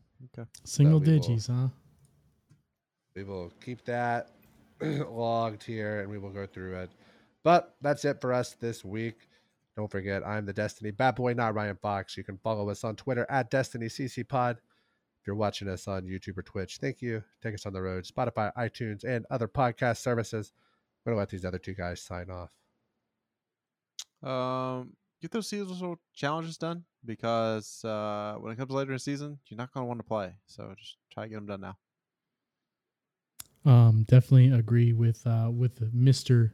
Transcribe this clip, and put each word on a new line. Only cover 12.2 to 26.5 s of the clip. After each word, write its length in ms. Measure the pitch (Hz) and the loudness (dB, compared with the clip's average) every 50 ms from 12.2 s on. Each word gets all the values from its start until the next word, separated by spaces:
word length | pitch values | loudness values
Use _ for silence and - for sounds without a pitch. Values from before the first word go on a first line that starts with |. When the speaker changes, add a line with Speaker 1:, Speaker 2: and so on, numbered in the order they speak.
| 95 | -12
Speaker 3:
can 140 | - 98 | -12 -12
follow 320 | 95 - 110 110 104 101 104 | -6 -4 -4 -2 -2 -2 -4
us 140 | 101 - - | -6 -6 -6
on 120 | 113 107 | -8 -8
Twitter 300 | - - 135 127 120 117 - | -6 -4 -4 -2 -2 -2 0
at 220 | 135 135 120 117 | 0 -2 0 0
Destiny 380 | - 135 127 - - 120 113 113 | 0 -2 -2 -2 -6 -8 -8 -8
C 180 | - - 139 | -6 -6 -8
C 160 | 120 - - 117 | -8 -6 -8 -8
Pod. 340 | - 135 131 123 120 120 113 _ _ _ _ _ _ _ _ _ _ _ _ | -4 -2 0 0 0 -2 -4 _ _ _ _ _ _ _ _ _ _ _ _
If 60 | - | -8
you're 80 | - 101 | -6 -2
watching 320 | 107 110 101 - - 101 | 0 0 0 -2 -4 -6
us 200 | 98 92 90 - | -6 -6 -6 -6
on 160 | - 98 95 92 | -6 -6 -6 -6
YouTube 340 | 92 95 95 - - 92 | -6 -8 -8 -8 -8 -10
or 60 | 95 90 | -10 -10
Twitch, 340 | - - 101 92 - - | -8 -8 -8 -8 -8 -8
thank 240 | - - 139 123 - | -6 -6 -6 -6 -4
you. 220 | 127 120 113 110 104 _ _ _ - | -6 -6 -6 -6 -8 _ _ _ -10
Take 120 | 113 104 | -10 -8
us 100 | 98 - | -8 -8
on 80 | 104 95 | -8 -6
the 80 | 95 | -6
road, 240 | 92 92 92 92 90 | -4 -4 -6 -6 -8
Spotify, 480 | - - - 127 120 - - 107 101 - | -8 -4 -4 -4 -2 -2 -2 -2 -2 -2
iTunes, 480 | 123 120 110 - - 120 110 107 101 - | -4 -6 -6 -4 -6 -8 -8 -8 -8 -6
and 220 | 127 127 117 - - | -4 -4 -4 -4 -4
other 180 | 139 127 113 | -4 -4 -4
podcast 500 | 104 - 143 131 123 113 - 135 123 117 | -2 0 0 0 0 0 0 0 0 0
services. 560 | - - 131 120 117 110 - - 110 101 - _ _ _ _ _ _ _ _ _ _ - | 0 -2 -2 0 -2 -2 -4 -6 -8 -8 -8 _ _ _ _ _ _ _ _ _ _ -6
We're 80 | 120 | -2
gonna 80 | 117 107 | -2 -2
let 100 | 101 92 | -2 -2
these 160 | - 92 90 | -4 -8 -6
other 120 | 92 90 | -6 -6
two 160 | 92 - - 92 | -6 -8 -8 -10
guys 280 | 95 87 87 87 - | -8 -6 -8 -8 -10
sign 260 | - - 90 87 87 92 | -10 -10 -10 -10 -10 -10
off. 220 | 92 90 87 82 _ _ _ _ _ _ _ _ _ _ _ _ _ _ _ _ _ _ _ _ _ _ _ _ _ _ _ _ _ - - _ _ _ - | -12 -12 -12 -14 _ _ _ _ _ _ _ _ _ _ _ _ _ _ _ _ _ _ _ _ _ _ _ _ _ _ _ _ _ -18 -18 _ _ _ -8
Speaker 1:
Um, 640 | 135 131 127 127 127 127 131 131 131 127 127 127 - - _ _ _ _ - | -6 -4 -2 -2 -2 -2 -2 -4 -4 -6 -6 -8 -12 -18 _ _ _ _ -16
get 100 | - 165 | -14 -8
those 160 | - 233 202 | -6 -6 -6
seasonal 520 | - 208 208 202 185 185 180 185 180 170 165 _ _ _ | -6 -6 -6 -6 -8 -8 -8 -8 -8 -8 -10 _ _ _
challenges 440 | - - 139 151 165 165 165 | -6 -4 -4 -2 -4 -6 -8